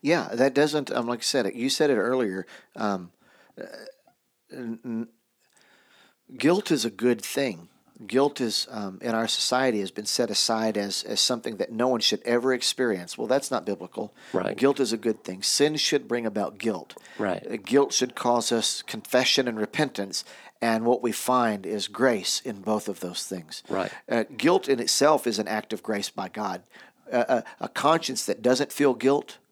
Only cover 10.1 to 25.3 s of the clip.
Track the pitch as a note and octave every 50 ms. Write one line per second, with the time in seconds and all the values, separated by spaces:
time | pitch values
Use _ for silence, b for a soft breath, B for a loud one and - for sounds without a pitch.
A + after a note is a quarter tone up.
10.1 | - - B2 A2 G#2 - - - A#2+ A2 A2 A2 G#2+ G#2 G2+ G2+ F#2+ - - G#2+
11.1 | G#2+ G2+ - - B2+ A#2 A2+ A#2+ A2+ F2+ F#2+ - A#2 A2 A#2+ B2+ B2+ A#2 - -
12.1 | - G2+ - - A#2 A#2+ A#2 C3 B2+ A#2+ - - - - C3 A#2+ G#2 F2+ F2 F2
13.1 | - - A#2+ G#2+ B2 C#3 C#3 - C3+ A2+ - - G2+ - F2+ F#2 _ - A2+ G#2+
14.1 | B B B B B F#2 F#2 G2 G2 - A#2 C3+ C#3 - C#3 A2 A2+ A2 - A2+
15.1 | A2 - - - F#2 F#2 G2+ - - - C#3 D3+ D#3 D3+ - - - C#3+ B2+ G#2
16.1 | A#2 A#2+ A#2 A2+ G2+ G#2+ G2 - - - - A#2 G#2 F2 D2 _ - - B B
17.1 | B B G#2+ G2+ F2+ F#2+ - - A2+ A2 - - - C#3 C#3 C#3+ - - C3 B2+
18.1 | - - - B2 A#2+ A#2+ A2+ - A#2+ A2+ G#2+ - - - - - - A2 - -
19.1 | - B2+ B2+ - - C#3+ C3 B2 A2+ A2 G#2+ - - - D#3 C3+ - - G2+ G2
20.1 | G2+ - - B B B B B B _ - A#2 A2+ A2+ A2+ A#2 B2 A#2+ - A#2+
21.1 | A2 - - - B2+ B2+ A#2+ A2+ G#2+ G2+ F#2 E2 G#2 G#2 F#2+ - G#2 - B2 C3+
22.1 | A#2+ G2+ F2+ - - - - C3+ A2 G2 F#2+ G#2 G#2+ G#2+ - - G2 - - F2+
23.1 | F2+ - - - G2 F2+ F2 - - - - - - F#2+ F#2 F#2+ B B B -
24.1 | A#2 A#2 A2 - - A2 A#2+ D#3 F3 F#3+ - C#3+ C#3 A#2+ A#2 - - - C#3 D3
25.1 | D#3 C#3+ - B2